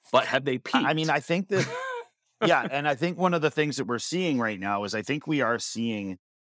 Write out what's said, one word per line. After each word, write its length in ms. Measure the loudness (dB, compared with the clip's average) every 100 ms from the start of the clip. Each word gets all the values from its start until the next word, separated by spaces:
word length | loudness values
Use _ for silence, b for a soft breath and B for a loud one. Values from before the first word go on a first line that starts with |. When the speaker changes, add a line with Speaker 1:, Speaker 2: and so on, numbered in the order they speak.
| 4
Speaker 1:
But 160 | 2 4
have 180 | 0
they 160 | 0 -2 0
Speaker 2:
I, 160 | 2 2
I 40 |
mean, 120 | 0 0
Speaker 1:
peaked? 100 | 0
Speaker 2:
I 40 |
think 280 | 0 -2 2
that, 200 | 0 0 -4 -6 -8 -12
Speaker 1:
<laughs> 380 | _ _ _
Speaker 2:
yeah, 220 | 2 2 2
and 180 | -2 0
I 60 |
think 240 | 0 -2 0
one 160 | 0
of 80 | 2
the 80 | 2
things 260 | 2 0 -2
that 100 | -4
we're 120 | -4
seeing 400 | -2 -2 0 0
right 200 | 0 -2
now 260 | -2 -2
is 100 | -2
I 80 | -4
think 240 | -4 -6 -2
we 140 | 0
are 180 | 2 0
seeing 600 | -4 -4 -2 -2 -6 -8 _ _